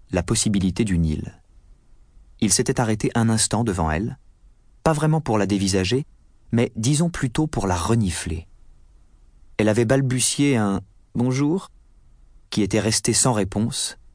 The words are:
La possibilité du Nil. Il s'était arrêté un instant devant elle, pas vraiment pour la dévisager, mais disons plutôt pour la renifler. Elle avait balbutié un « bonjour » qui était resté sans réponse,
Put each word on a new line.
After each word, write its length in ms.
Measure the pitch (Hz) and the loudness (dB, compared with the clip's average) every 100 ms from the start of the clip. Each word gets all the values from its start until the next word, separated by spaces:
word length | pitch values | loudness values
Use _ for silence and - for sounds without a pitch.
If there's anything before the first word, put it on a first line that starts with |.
| - | -4
La 100 | 90 | -4
possibilité 600 | 85 117 113 101 92 90 | 0 -2 0 0 0 0
du 140 | 110 87 | 0 0
Nil. 420 | 80 76 - - _ - - - _ - - - - - | 0 -2 -8 -16 _ -20 -20 -20 _ -20 -20 -20 -20 -4
Il 120 | 107 | 0
s'était 280 | - 123 135 | 2 0 0
arrêté 300 | 110 107 123 | 0 0 0
un 140 | 120 113 | 2 2
instant 360 | 110 - 107 | 2 0 0
devant 260 | 117 87 80 | 0 0 0
elle, 280 | 78 110 135 - _ - _ _ - | 0 -4 -8 -18 _ -20 _ _ -4
pas 80 | 160 | -2
vraiment 280 | 151 156 156 | 0 2 0
pour 160 | 147 107 | 0 0
la 100 | 98 | 2
dévisager, 600 | 101 95 95 92 127 156 - - - - | 0 2 0 0 -2 -4 -14 -20 -20 -2
mais 180 | 113 120 - | 0 0 0
disons 340 | 110 147 170 | 0 0 0
plutôt 360 | 175 131 131 156 | -2 -4 -2 -2
pour 200 | - 101 | -2 -2
la 100 | 90 | -2
renifler. 720 | 85 117 95 82 87 82 - - - - - - - - - - - - | 0 2 2 -2 -6 -8 -10 -20 -20 -20 -20 -20 -20 -20 -20 -20 -12 -2
Elle 120 | 107 | 0
avait 160 | 107 | 2
balbutié 720 | 113 135 135 127 - - 143 123 | 2 2 2 0 -2 0 2 2
un « 240 | 104 98 - - - | 0 -2 -6 -20 -10
bonjour » 560 | 120 123 127 147 190 - - - - - - - - - | -2 -2 0 0 -2 -6 -20 -20 -20 -20 -20 -20 -20 -8
qui 120 | - | -2
était 180 | 98 110 | 0 0
resté 320 | 107 110 - | 0 0 0
sans 200 | 110 135 | 2 2
réponse, 640 | 110 98 104 117 - - - - | 0 -2 -2 -4 -4 -8 -10 -20